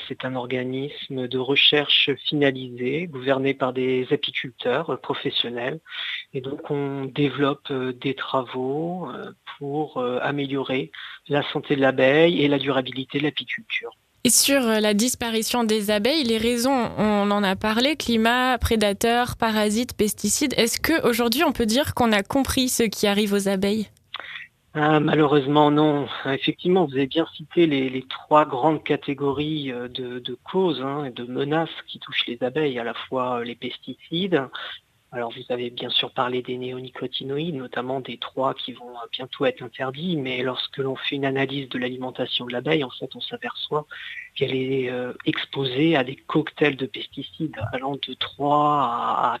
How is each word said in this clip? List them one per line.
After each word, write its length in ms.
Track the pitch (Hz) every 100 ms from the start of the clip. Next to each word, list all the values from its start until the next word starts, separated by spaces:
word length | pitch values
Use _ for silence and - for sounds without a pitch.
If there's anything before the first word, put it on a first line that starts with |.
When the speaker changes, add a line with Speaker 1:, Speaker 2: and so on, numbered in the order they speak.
| -
Speaker 1:
c'est 180 | 131
un 120 | 127 127
organisme 880 | 123 127 127 131 143 - - 135 123
de 120 | 127
recherche 720 | 127 139 - 147 143 - - 131 -
finalisé, 800 | 151 143 131 127 120 123 147 180
gouverné 460 | 135 127 135 135
par 180 | 135 131
des 340 | 123 131 127 127
apiculteurs, 800 | 143 - - 135 - 247 240 -
euh, 60 | 131
professionnels. 840 | - 135 143 - 120 120 123 160 - - - - -
Et 80 | 139
donc, 300 | 131 147 -
on 360 | 143 139 139 135
développe, 540 | 127 143 131 139 143 -
euh, 200 | 135 127
des 220 | 123 139
travaux, 920 | 131 - 135 123 127 131 143 170 180 139
euh, 240 | 113 127 - - -
pour, 380 | 143 147 151 -
euh, 240 | - 123
améliorer 680 | 139 143 139 139 127 131 160 - - - -
la 160 | 143 139
santé 240 | 151 -
de 60 | 143
l'abeille 600 | 135 131 131 147 170 175
et 60 | 143
la 140 | 143
durabilité 580 | 135 131 127 127 131 143
de 60 |
l'apiculture. 720 | 147 143 131 - - - 117 - _ _ 247
Speaker 2:
Et 40 |
sur, 320 | - - 277
euh, 180 | 233 220
la 140 | 208
disparition 680 | 208 247 - 233 220 220 247
des 260 | 226 220 202
abeilles, 340 | 208 220 320
les 140 | 247 226
raisons, 520 | 226 240 247 269 220 -
on 340 | 214 208 202
en 120 | 202
a 140 | 202 190
parlé, 380 | 214 220 262
climat, 640 | 311 - 226 226 247 254 240
prédateurs, 800 | - 226 208 202 233 240 240 -
parasites, 580 | 226 220 214 214 254
pesticides. 600 | - 214 - 208 - 294 -
Est-ce 240 | 226 -
qu'aujourd'hui, 640 | - 320 233 226 240 240
on 80 | 330
peut 140 | 233 226
dire 260 | 233 302
qu'on 180 | - 233
a 120 | 208
compris 480 | 196 277 262 - 254
ce 140 | -
qui 220 | 233 - 208
arrive 280 | 202 214
aux 140 | 202 196
abeilles ? 400 | 196 202 214 208 _ _ - - - - _ _
Speaker 1:
Ah, 260 | 156 151 156
malheureusement, 720 | 156 156 147 147 131 147 147
non. 380 | 147 156 147 127 -
Effectivement, 600 | 139 135 - - 175 190 156
vous 80 |
avez 120 | 131 135
bien 200 | 160 160 -
cité 300 | 151 - 165
les, 240 | 139 131
les 160 | 131 127
trois 380 | - - 151 151
grandes 360 | 131 151 151
catégories, 880 | - 143 - 139 143 135 151 156 139
euh, 180 | 120 123
de, 320 | 123 123 127
de 180 | 123 123 -
causes, 300 | 190 190 131
hein, 240 | 135 143
et 60 | 139
de 140 | 120
menaces 440 | 120 127 143 156 160 - -
qui 120 | -
touchent 280 | - - -
les 160 | 120
abeilles, 360 | 123 143 151 123
à 60 |
la 100 | 117
fois, 460 | - - 131 127 123
euh, 40 |
les 100 | 120
pesticides. 960 | 120 127 - - 123 - 170 196 160 123 - - - _ _ _
Alors, 180 | 123 117
vous 140 | 120 123
avez 160 | 123 120
bien 200 | 120 127
sûr 200 | - 135
parlé 320 | - 127 127
des 160 | 123 127
néonicotinoïdes, 960 | 127 127 127 - 123 - 135 139 165
notamment 460 | 147 123 - 127 135
des 160 | 127 120
trois 360 | - - 131
qui 200 | 135 -
vont, 180 | 120 120
euh, 160 | 123 117
bientôt 320 | - 131 -
être 180 | 135 123
interdits, 540 | 123 - 131 135 180 160
mais 260 | 131 127
lorsque 360 | 131 123 - -
l'on 180 | 135 131
fait 180 | -
une 100 | 143
analyse 440 | 135 135 135 139 131
de 100 | 131
l'alimentation 680 | 127 127 127 123 127 - 123
de 60 |
l'abeille, 300 | 123 135 160
en 80 | 131
fait, 240 | - 139
on 60 | 120
s'aperçoit 640 | - - 120 - - 147 151 - - - -
qu'elle 220 | - 131 131
est, 340 | 131 135 127
euh, 220 | 123 123 -
exposée 720 | - - - 139 135 127 160
à 80 | 156
des 140 | 127 147
cocktails 580 | - 160 147 - 147
de 120 | 131 131
pesticides 680 | - - - 135 - 156 - 113
allant 220 | - 262
de 200 | 135 -
trois 680 | 127 - - 143 147 147 147
à, 540 | 123 120 - 135 127
à 40 | 117